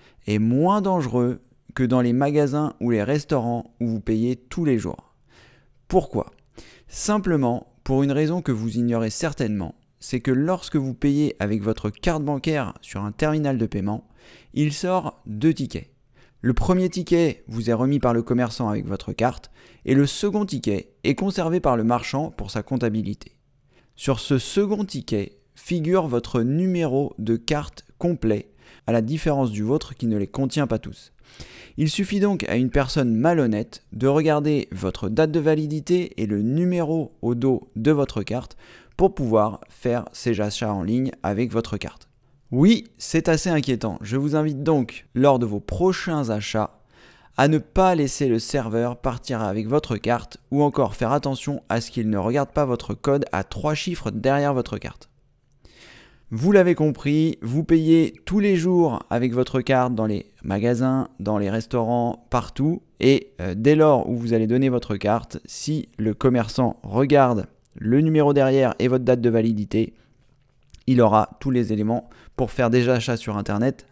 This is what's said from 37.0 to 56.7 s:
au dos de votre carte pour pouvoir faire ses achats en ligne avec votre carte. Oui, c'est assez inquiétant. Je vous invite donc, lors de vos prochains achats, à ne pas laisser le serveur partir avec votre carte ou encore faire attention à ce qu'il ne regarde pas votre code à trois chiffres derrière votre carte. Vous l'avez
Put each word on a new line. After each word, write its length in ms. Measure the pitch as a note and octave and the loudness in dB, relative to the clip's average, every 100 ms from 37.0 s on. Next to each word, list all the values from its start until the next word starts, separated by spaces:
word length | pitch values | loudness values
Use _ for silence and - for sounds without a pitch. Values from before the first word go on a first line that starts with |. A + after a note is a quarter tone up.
| C#3+ - | -4 -6
au 120 | A2+ | -4
dos 360 | A#2+ C3+ B2+ - | 0 0 0 -4
de 160 | - A#2 | -2 2
votre 320 | D3+ C#3 - | 2 0 -4
carte 340 | - A#2 - - - - - - | -6 -8 -8 -16 -20 -20 -14 0
pour 180 | F#3 | 0
pouvoir 460 | - B2+ A2 G#2+ G2+ - | 2 2 2 2 -2 -14
faire 360 | - B2 A#2+ - | -6 -2 -2 -4
ses 280 | - B2 G#2 | -6 -4 -2
achats 320 | G#2 - A2 | -2 -4 -4
en 100 | G2+ | -2
ligne 280 | F2+ A#2+ C3 - | 0 0 -2 -4
avec 300 | F2 G#2 B2 | -4 -2 -2
votre 240 | A#2 - G#2 | -2 -4 -6
carte. 280 | - - - _ _ _ _ | -8 -12 -20 _ _ _ _
Oui, 340 | A#2+ F3 A#3 - _ | 4 6 6 0 _
c'est 320 | - E3 D#3+ | -4 0 2
assez 220 | D#3+ F3+ | 2 2
inquiétant. 480 | D#3+ C3+ A#2+ A2+ - | 0 0 -2 -4 -6
Je 160 | G2+ B2+ | -4 -2
vous 180 | D3 | 0
invite 280 | D3+ D3+ C#3 | 0 0 -2
donc, 440 | D3 D#3 A#2 - - | 0 0 0 -8 -8
lors 240 | B2 C#3+ C3 | 2 4 4
de 60 | |
vos 160 | A#2 G#2 | 0 -4
prochains 720 | - F#2+ F3+ F#3 - D#3 B2 | -6 0 0 0 -2 -4 -2
achats, 500 | G#2+ G#2 A2 G#2 - _ _ - - _ - | -4 -2 -4 -4 -6 _ _ -20 -20 _ 2
à 100 | C#3+ | 4
ne 120 | D#3 | 2
pas 360 | - - F#3 | 0 2 4
laisser 320 | F3 C#3+ - C#3 | 4 0 0 0
le 120 | A#2 | 0
serveur 640 | - C#3+ A2+ A2+ A#2+ B2 | 0 -4 -2 -2 -2 -4
partir 400 | C3+ A#2 - A#2+ | -6 -6 -6 -4
avec 260 | G#2+ G2+ G#2+ | -2 -2 0
votre 300 | C#3+ - G#2+ | -2 0 -4
carte 400 | - A#2 - - _ | -2 -2 -4 -18 _
ou 120 | C3+ | 0
encore 320 | D3 - B2+ | 2 2 -2
faire 180 | - A2+ | -2 -2
attention 500 | C#3+ C#3+ C3 - C#3 - | 0 -2 -6 -6 -8 -4
à 140 | A2+ | -4
ce 80 | A2+ | -4
qu'il 180 | - A2 | -4 -2
ne 80 | G#2 | 0
regarde 360 | G2 C3 C#3 | 0 -2 -2
pas 120 | - | -2
votre 300 | C#3+ A#2+ - | 0 -2 -6
code 320 | - - C#3 C#3+ | -4 0 0 0
à 120 | F#2+ | -4
trois 300 | G2 - D3+ | -6 -6 -4
chiffres 360 | D3+ - E3+ - | -4 -4 -6 -6
derrière 440 | A2 C3 C#3+ C#3+ | -2 0 0 0
votre 240 | C3 A#2 A2 | -2 -4 -8
carte. 320 | - - - _ _ _ _ _ _ _ - - - _ - | -10 -16 -20 _ _ _ _ _ _ _ -20 -20 -20 _ -12
Vous 200 | A2+ D#3+ | -2 4
l'avez 240 | G3+ F3+ | 6 6